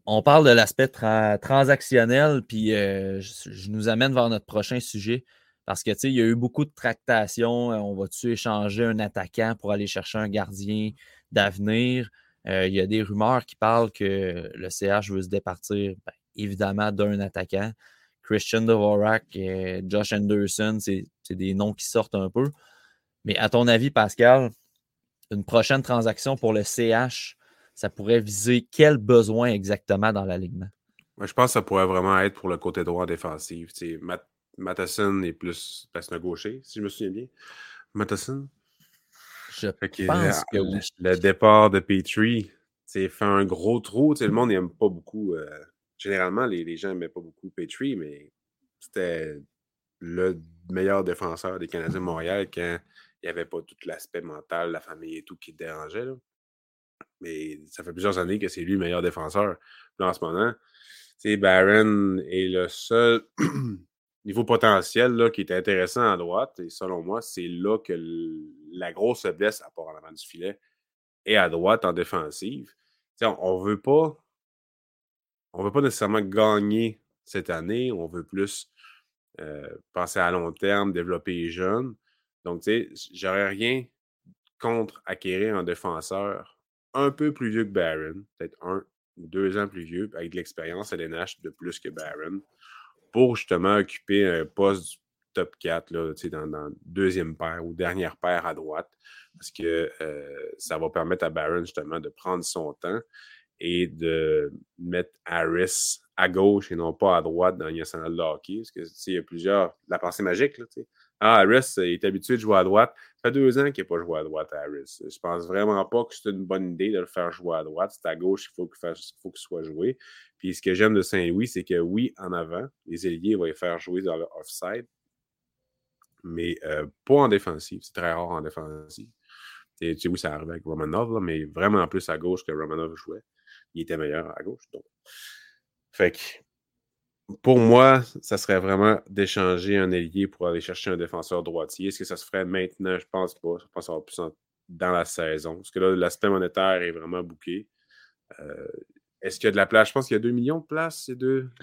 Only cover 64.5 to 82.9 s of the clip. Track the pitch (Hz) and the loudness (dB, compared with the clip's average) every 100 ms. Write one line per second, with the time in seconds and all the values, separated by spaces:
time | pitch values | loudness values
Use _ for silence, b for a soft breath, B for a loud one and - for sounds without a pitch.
64.5 | 117 110 98 - 113 127 117 117 113 95 | 6 8 6 4 2 2 4 2 2 -2
65.5 | 92 98 95 90 123 113 90 87 95 135 | -2 0 0 0 2 2 2 -2 -2 -4
66.5 | - 85 - 95 90 85 110 - - 87 | -8 -16 -10 -8 -6 -6 -8 -8 -10 -8
67.5 | 87 98 110 - 85 82 82 82 80 - | -4 -2 -2 -2 -8 -8 -8 -8 -10 -16
68.5 | - 78 87 87 85 110 120 98 82 107 | -20 -16 -10 -10 -2 -2 0 -4 0 -2
69.5 | - - - 78 78 80 78 - 82 92 | -2 -12 -16 -16 -16 -20 -20 -20 -12 -12
70.5 | 101 _ _ _ _ _ _ 98 107 87 | -12 _ _ _ _ _ _ 2 4 4
71.5 | 82 92 113 90 87 85 92 76 - 101 | 2 2 2 2 -2 -2 -4 -6 -10 -12
72.5 | 139 - _ _ _ _ - 113 - 92 | -12 -16 _ _ _ _ -2 -2 0 -2
73.5 | 92 98 104 - 147 160 - _ _ _ | 0 0 -2 2 2 2 -4 _ _ _
74.5 | _ _ _ _ _ _ _ _ _ _ | _ _ _ _ _ _ _ _ _ _
75.5 | 87 101 135 139 - 104 107 98 101 107 | -6 -2 2 0 0 0 0 0 4 4
76.5 | 104 104 110 113 110 _ _ - 98 87 | 4 2 0 -2 -6 _ _ -12 -8 -6
77.5 | 82 85 117 127 101 82 87 78 95 101 | -6 -4 -4 -4 -6 -8 -10 -8 -4 -4
78.5 | - - b b b b _ _ - 78 | -6 -16 b b b b _ _ -16 -14
79.5 | 73 69 - _ 90 87 98 87 90 85 | -12 -14 -18 _ -6 -4 0 0 0 -4
80.5 | 80 98 101 101 87 85 87 - 87 85 | -4 0 0 0 -2 -2 -4 -4 -6 -6
81.5 | 85 92 110 131 107 _ _ _ _ 90 | -4 -2 -2 -4 -12 _ _ _ _ -10
82.5 | 87 - 113 - | -6 -2 -2 -2